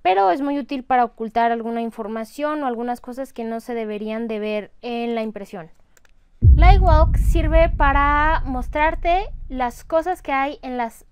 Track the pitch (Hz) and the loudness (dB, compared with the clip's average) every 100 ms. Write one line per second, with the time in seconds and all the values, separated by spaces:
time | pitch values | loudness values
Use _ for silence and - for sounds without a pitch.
0 | 349 381 381 320 277 285 247 277 247 254 | 2 2 2 2 -2 -4 -6 -10 -2 0
1 | 233 _ 220 233 233 233 226 233 233 226 | 0 _ -4 0 0 0 -4 -6 -6 -8
2 | 208 220 220 - 294 302 269 226 240 240 | -10 -8 -10 -6 -4 -4 -4 -4 -6 -8
3 | - 247 269 - 226 226 233 233 220 208 | -10 -12 -12 -10 -8 -8 -8 -8 -6 -8
4 | 214 220 233 220 214 214 196 - 240 233 | -8 -6 -6 -6 -4 -6 -8 -14 -10 -6
5 | 233 226 220 202 196 196 160 - _ _ | -4 -4 -6 -10 -14 -14 -16 -20 _ _
6 | _ _ _ _ - - 359 392 262 214 | _ _ _ _ 6 8 8 8 6 4
7 | 214 - - 330 311 330 330 - 277 285 | 4 2 2 2 2 4 2 2 2 2
8 | 285 294 302 320 262 262 233 302 311 320 | 2 2 0 -2 -4 -6 -6 -2 -2 -2
9 | 339 359 427 - - 254 240 240 - 320 | -2 -2 -2 -12 -10 -6 -6 -6 -4 -2
10 | 330 359 - 269 277 294 262 247 233 - | -2 -6 -4 -2 -4 -6 -10 -6 -8 -10
11 | - | -20